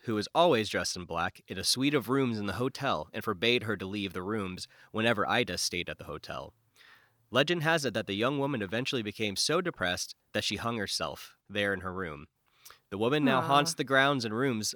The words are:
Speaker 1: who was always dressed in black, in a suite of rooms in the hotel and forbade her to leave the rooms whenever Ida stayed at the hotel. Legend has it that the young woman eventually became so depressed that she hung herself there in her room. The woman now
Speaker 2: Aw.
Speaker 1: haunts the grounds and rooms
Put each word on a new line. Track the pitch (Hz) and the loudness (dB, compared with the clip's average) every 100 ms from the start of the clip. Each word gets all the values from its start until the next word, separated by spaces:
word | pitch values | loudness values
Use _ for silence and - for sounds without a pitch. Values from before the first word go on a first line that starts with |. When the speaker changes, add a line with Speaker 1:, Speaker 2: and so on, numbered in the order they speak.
Speaker 1:
who | - | -4
was | 107 101 | -2 0
always | 147 175 123 104 | 4 4 4 2
dressed | 98 87 - | -2 -2 -4
in | |
black, | 87 85 87 - - | -4 -2 -2 -4 -12
in | 95 | -4
a | |
suite | 92 120 139 | 0 2 2
of | 143 107 | 2 2
rooms | 135 131 110 | 0 2 0
in | 101 | -2
the | |
hotel | 95 131 - 135 87 76 | -2 -2 -2 -2 -2 -4
and | 107 | -8
forbade | 113 95 113 120 | -4 0 2 2
her | 107 98 | 2 -4
to | 95 | -4
leave | 104 98 | -4 -4
the | 90 | -4
rooms | 90 110 95 90 - - - | -4 -4 -4 -6 -12 -16 -8
whenever | 104 113 107 87 | 0 2 4 2
Ida | 107 120 87 | 2 0 0
stayed | - 90 82 | -2 -2 -4
at | 76 | -8
the | |
hotel. | - 78 - 71 67 - _ _ - - _ _ _ | -10 -10 -8 -10 -10 -16 _ _ -20 -20 _ _ _
Legend | 113 151 175 | 2 2 2
has | 156 165 | 2 2
it | 139 | 0
that | 110 104 | -2 -2
the | |
young | 98 120 143 | 0 0 0
woman | 139 135 | -2 -2
eventually | 101 110 131 135 | -2 -2 -2 -2
became | 104 - 107 95 | -4 -2 -2 0
so | - 160 | 0 0
depressed | 180 - 90 90 - - _ | 0 -2 0 0 -4 -12 _
that | 107 | -2
she | - 101 | -2 -2
hung | 117 117 | -2 -2
herself | 98 - 80 - - - - | -2 -2 -4 -6 -14 -20 -8
there | 101 101 | 0 0
in | 95 | 0
her | 92 | -4
room. | 90 87 73 71 _ _ _ - - - | -6 -6 -8 -14 _ _ _ -20 -20 -8
The | 98 | 0
woman | 117 147 | 2 4
now | 139 131 | 4 2
Speaker 2:
Aw. | |
Speaker 1:
haunts | 127 143 147 | 4 4 4
the | - | 0
grounds | 131 135 139 139 | 2 4 4 4
and | 113 110 | 0 0
rooms | 135 113 104 | 0 0 -2